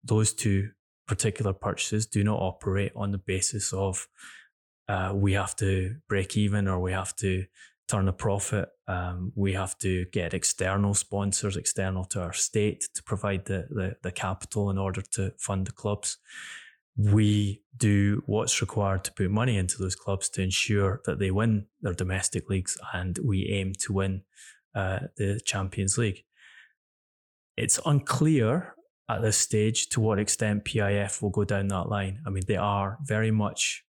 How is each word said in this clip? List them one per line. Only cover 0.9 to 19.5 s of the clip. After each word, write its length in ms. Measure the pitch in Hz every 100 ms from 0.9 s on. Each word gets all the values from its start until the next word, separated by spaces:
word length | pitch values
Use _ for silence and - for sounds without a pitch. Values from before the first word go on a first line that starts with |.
| _ -
particular 440 | 104 107 - 104
purchases 540 | 92 104 95 - 107 110
do 160 | 104
not 180 | 104 107
operate 520 | 92 - - 95 98
on 160 | - 101
the 80 | 98
basis 540 | - 95 - 104 -
of, 340 | 95 98 92 - _ - - - _ _ _ -
uh, 240 | 95 95
we 180 | 98 101
have 240 | 98 95 -
to 400 | 98 95 92 127 _
break 280 | 101 92 107
even 320 | 104 104 98
or 120 | 92
we 120 | 92
have 220 | 95 95 -
to 280 | 98 92 95 - - _ -
turn 220 | 107 95
a 40 |
profit. 560 | 92 110 98 - 104 - _ -
Um, 460 | 92 90 90 92
we 200 | - 98
have 240 | 95 92 -
to 260 | 98 92 90
get 280 | 104 85
external 580 | 92 - - 92 98 101
sponsors, 600 | 101 - 101 101 - 104 92
external 480 | - - 95 95 92
to 140 | 101
our 140 | 85
state, 520 | - - 110 104 - -
to 80 | -
provide 440 | - 98 104 95 -
the, 200 | 98 -
the, 260 | 104 92 -
the 100 | 90
capital 560 | - 95 92 - 107 101
in 60 | 98
order 240 | 98 92 -
to 200 | - 95 -
fund 280 | - 95 95
the 60 |
clubs. 460 | - 104 104 - - - - - - - _ _ -
We 680 | 104 104 107 104 101 98 _ 123
do 460 | 110 101 101 101 -
what's 340 | 104 - -
required 440 | 95 - 98 95
to 80 | -
put 180 | - 95
money 260 | 104 123